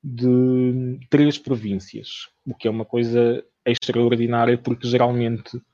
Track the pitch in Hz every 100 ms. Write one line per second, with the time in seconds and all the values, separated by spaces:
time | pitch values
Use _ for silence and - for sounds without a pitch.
0 | 147 120 123 123 127 127 127 127 127 127
1 | 127 143 147 143 - 127 107 95 - -
2 | - - - _ - 117 117 110 113 120
3 | 117 120 120 120 - _ - 120 - 120
4 | 120 120 117 117 117 120 120 120 123 123
5 | 123 123 117 117 - 120 _